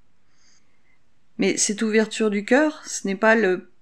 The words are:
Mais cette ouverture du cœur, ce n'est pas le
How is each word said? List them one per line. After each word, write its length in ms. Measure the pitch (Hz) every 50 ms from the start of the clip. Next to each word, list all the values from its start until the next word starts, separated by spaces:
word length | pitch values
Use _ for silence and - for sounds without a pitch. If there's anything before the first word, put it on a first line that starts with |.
| - - - - - - - - - - - - - - - - - - - - - - - - - - -
Mais 200 | - 190 190 -
cette 240 | - - - 208 208
ouverture 480 | 226 220 208 220 214 208 - - 220 214
du 140 | 202 208 202
cœur, 400 | - 247 277 311 302 302 - -
ce 220 | - - - -
n'est 80 | 196 196
pas 200 | 196 220 220 226
le 340 | 226 208 185 180 185 - - - -